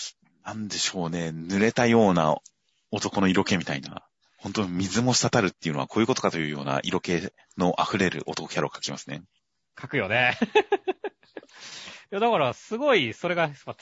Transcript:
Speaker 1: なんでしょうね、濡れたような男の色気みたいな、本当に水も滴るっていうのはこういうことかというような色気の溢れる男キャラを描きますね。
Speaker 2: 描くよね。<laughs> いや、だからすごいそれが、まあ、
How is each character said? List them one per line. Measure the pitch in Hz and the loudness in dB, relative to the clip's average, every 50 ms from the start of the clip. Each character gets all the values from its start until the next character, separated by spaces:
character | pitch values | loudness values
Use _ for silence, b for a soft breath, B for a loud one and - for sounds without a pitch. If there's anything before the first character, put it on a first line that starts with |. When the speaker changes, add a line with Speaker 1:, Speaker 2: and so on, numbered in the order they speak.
| B B B _ _ _ _ _ - | B B B _ _ _ _ _ -14
Speaker 1:
な | - 104 | -12 -10
ん | 110 107 101 | -8 -8 -8
で | 92 90 | -6 -4
し | - - - | -4 -4 -2
ょ | 95 87 82 | -4 -4 -4
う | |
ね、 | 85 87 85 82 | -4 -4 -4 -6
濡 | 80 80 82 85 98 98 | -6 -8 -6 -4 0 2
れ | 104 117 | 2 2
た | - - 123 117 | 4 4 4 6
よ | 117 117 110 98 | 6 6 6 6
う | 90 | 6
な | 87 80 78 73 - - - _ _ _ _ _ _ _ _ | 6 4 4 2 0 -4 -12 _ _ _ _ _ _ _ _
男 | - 101 98 101 - 104 | -6 -4 -4 -4 0 2
の | 95 95 | 2 4
色 | 92 98 95 | 4 4 2
気 | - 104 90 | 2 0 -2
み | 80 | -2
た | - 76 | -2 -6
い | 67 | -8
な、 | 67 - - - - _ _ _ _ _ _ _ | -8 -10 -14 -16 -18 _ _ _ _ _ _ _
本 | - 98 98 | -12 -8 -4
当 | 110 104 | -4 -2
に | 92 | -2
水 | 87 87 95 95 90 107 | -2 -2 -2 -2 0 0
も | 123 127 120 | 2 2 2
滴 | - - 120 - 127 | 2 2 2 2 2
る | 104 87 | 2 2
っ | |
て | - _ - 82 | 0 _ -6 -4
い | |
う | 76 | -4
の | 71 | -4
は | 67 - | -4 -2
こ | - 107 | 0 2
う | |
い | 113 | 2
う | 117 | 2
こ | 127 | 2
と | - | 0
か | - 98 | 0 -2
と | 82 85 | 0 -2
い | 78 | -4
う | 73 | -4
よ | 73 73 | -6 -6
う | 71 | -6
な | 69 69 67 - | -4 -4 -4 -2
色 | 90 90 87 | -2 -4 -4
気 | - - 90 82 87 - - b b b _ - | -2 -2 -2 -2 -2 -6 -12 b b b _ 0
の | 90 90 - - | 0 0 2 0
溢 | 80 - - 101 | -2 0 0 2
れ | 98 87 | 2 2
る | - 73 - | 0 -2 -8
男 | - 82 - 80 76 | -8 -8 -8 -8 -8
キ | - 87 | -4 -4
ャ | |
ラ | 76 71 | -4 -4
を | |
描 | - - | -4 -8
き | - - | -10 -10
ま | 69 69 | -10 -10
す | - - | -12 -12
ね。 | 69 76 - _ _ _ _ _ _ _ _ _ _ | -12 -14 -14 _ _ _ _ _ _ _ _ _ _
Speaker 2:
描 | - - - | -18 -10 -6
く | - 139 | -2 -2
よ | 101 92 | 0 0
ね。 | 107 123 127 123 - - | 2 2 2 2 2 0
<laughs> | 233 - - 427 427 - 403 - - - - _ - 403 - _ _ _ - - - - - - - - - - - - - - - - | -2 0 2 2 2 2 0 -2 -2 -4 -8 _ -8 -12 -12 _ _ _ -20 -20 -20 -20 -20 -20 -18 -18 -16 -16 -16 -16 -18 -20 -14 -8
い | - | -4
や、 | 202 | 0
だ | 220 240 | 0 2
か | 226 175 | 2 2
ら | 143 123 113 | 2 0 0
す | - - - 214 233 | -4 -8 -8 -6 -2
ご | 285 294 254 | 2 4 4
い | 190 135 113 107 | 4 2 0 -4
そ | - - 170 | -4 -4 -2
れ | 175 | 0
が、 | 170 165 151 143 - - | 0 0 -2 -2 -6 -14
ま | - 120 | -14 -14
あ、 | - | -8